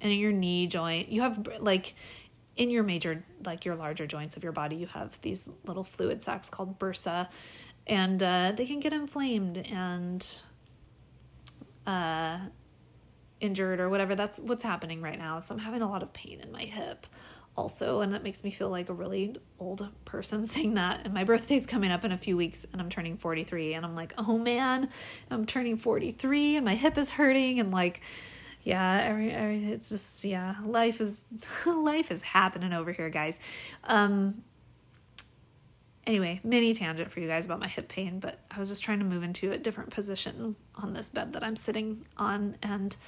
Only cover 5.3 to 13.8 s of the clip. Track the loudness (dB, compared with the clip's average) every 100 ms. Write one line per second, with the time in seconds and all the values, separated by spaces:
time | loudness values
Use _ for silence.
5.3 | -4 -6 -12 -8 -8 -6 -2 0 0 -4
6.3 | -6 -6 -8 -8 -4 -4 -2 -2 -2 -2
7.3 | -8 -18 -18 -20 -12 0 2 4 4 4
8.3 | 6 4 2 0 0 0 0 -4 -2 0
9.3 | 2 0 -2 -6 -4 -2 -2 -2 -4 -4
10.3 | -8 -12 -20 -20 -20 -20 -20 -20 -20 -20
11.3 | -18 -18 -18 -20 -10 -2 0 0 0 -2
12.3 | -4 -8 -12 -20 -20 -20 -20 -20 -20 -20
13.3 | -4 -2 0 0 2